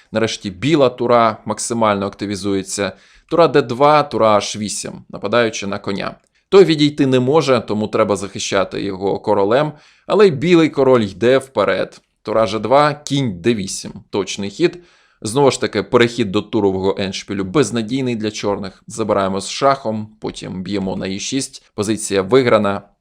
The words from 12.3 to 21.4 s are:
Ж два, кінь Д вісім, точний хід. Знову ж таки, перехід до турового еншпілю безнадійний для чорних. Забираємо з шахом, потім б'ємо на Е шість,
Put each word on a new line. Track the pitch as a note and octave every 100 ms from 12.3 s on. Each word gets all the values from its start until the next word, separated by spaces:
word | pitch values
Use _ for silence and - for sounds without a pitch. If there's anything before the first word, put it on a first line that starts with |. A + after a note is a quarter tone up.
| G#2+ A2
Ж | G#2+
два, | G#2+ C#3 D3+
кінь | C#3+ - C#3 B2+ F2
Д | A#2
вісім, | A2+ F#2+ - - G2+ -
точний | G#2 F#2 - G2+
хід. | G2+ E3+ - - _ _ _
Знову | A2 B2 C#3
ж | -
таки, | G#2+ G#2
перехід | F#2 B2 A#2 B2 G#2
до | G#2
турового | - A2+ G2+ F#2+ G2 -
еншпілю | G2 F#2+ - G2
безнадійний | F#2+ A#2 A2+ A#2 G#2+ C3 B2+ A#2
для | G#2+
чорних. | G#2+ G#2+ G2+ G2 - -
Забираємо | A2+ G#2+ G2+ F#2+ G2
з | F#2+
шахом, | - C#3 C3+ A2+ A2 G#2+ _
потім | G#2 - G#2 F3
б'ємо | - G2+ F#2+ F#2
на | G2
Е | G2
шість, | - C3+